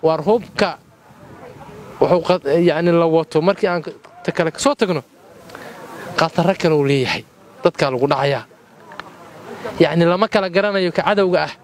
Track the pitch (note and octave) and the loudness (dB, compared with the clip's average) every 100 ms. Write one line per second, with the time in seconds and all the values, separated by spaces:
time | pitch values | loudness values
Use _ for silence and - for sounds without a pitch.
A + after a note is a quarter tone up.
0 | D#3+ D#3+ D#3 A#3 - - G3+ D3+ _ _ | 0 0 2 0 0 -2 -2 -2 _ _
1 | - - - - - - - - - - | -20 -20 -20 -20 -20 -20 -20 -20 -20 -2
2 | - F3 E3 F3+ C#3 D#3 F3 D#3 E3+ E3+ | 2 2 2 -2 2 2 2 2 2 2
3 | E3 D#3+ D#3 D#3+ E3+ G3 G3 F3 D#3 - | 4 2 2 0 2 0 0 -2 -6 -14
4 | - - - - E3 - C#4 C#4+ G#3 D#3+ | -20 -10 -8 -2 -2 0 -2 0 0 -2
5 | - _ - - - - - - - - | -6 _ -20 -20 -20 -18 -18 -18 -18 -16
6 | - - E3 - E3 F#3 E3+ D#3 C#3 C#3 | -12 -2 -2 2 0 2 2 2 2 0
7 | B2+ E2 D#2 _ - - - - D3 C3 | 0 -4 -8 _ -20 -2 -2 0 -2 0
8 | C#3 C#3+ C#3+ C3+ - - _ - - - | 0 0 0 -2 -6 -20 _ -20 -20 -20
9 | - - - - - - A3+ - D#3+ D#3+ | -18 -20 -20 -20 -18 -14 -12 0 2 4
10 | E3+ F3+ A3 G#3+ F#3+ F3 G3+ G3 F3+ - | 2 2 2 0 0 0 0 0 -2 -2
11 | E3 G3+ F#3+ F3 D3+ - | 0 2 2 2 -2 -8